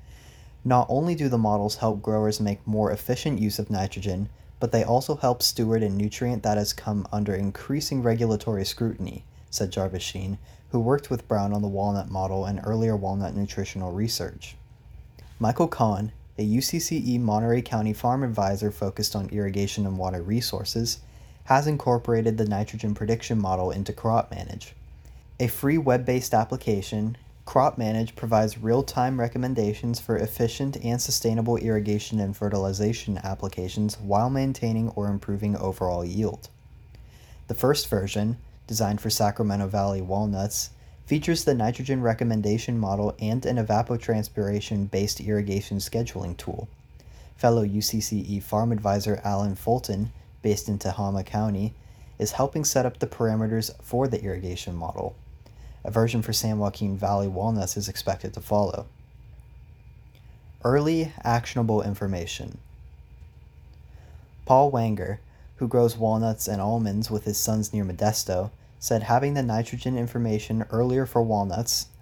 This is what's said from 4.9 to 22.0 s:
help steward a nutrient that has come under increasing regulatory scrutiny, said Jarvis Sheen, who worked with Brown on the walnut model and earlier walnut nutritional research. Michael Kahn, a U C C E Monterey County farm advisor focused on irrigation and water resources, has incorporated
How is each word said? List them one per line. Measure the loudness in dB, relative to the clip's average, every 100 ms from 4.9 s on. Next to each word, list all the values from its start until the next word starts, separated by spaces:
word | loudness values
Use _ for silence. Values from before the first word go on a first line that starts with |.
| 2 2 0
help | 2 2
steward | 0 0 2 2
a | 2
nutrient | 0 -2 -2 -2 0
that | 2 2
has | 0
come | -2 -2 -2 -2
under | -2 0
increasing | 0 -2 -4 -4 -4 -2 0
regulatory | 2 2 2 0 0 -2
scrutiny, | -2 -2 -2 -2 -6 -10 -16 -20 -10
said | -4 -2
Jarvis | -2 -2 -2
Sheen, | -6 -6 -6 -6 -10 -20 -2
who | 0
worked | 4 2 0
with | -6 0
Brown | 0 2
on | 0
the | -2
walnut | 0 0 -2 -2
model | -4 -2 -2
and | -2 -2
earlier | 0 2 2 2
walnut | 0 -2 -2
nutritional | -2 -4 -4 -6 -6 -4
research. | -2 -2 -2 -6 -8 -16 -18 -20 -20 -20 -20 -20 -20 -16 -2
Michael | 0 2 2
Kahn, | 2 2 2 -2 -8 -12 -4
a |
U | 0 2
C | 0 -2
C | -2 -2
E | 0 0
Monterey | 2 2 4 2
County | 2 0 0
farm | 0 0 2
advisor | 0 0 0 0 -2
focused | -2 -4 -2 -2 -2
on | -4
irrigation | -2 -2 0 -2 0 -2
and | -2
water | -2 -2
resources, | -2 -2 0 -4 -4 -2 -2 -4 -10 -20 -20 -6
has | 2 4 4
incorporated | 0 2 2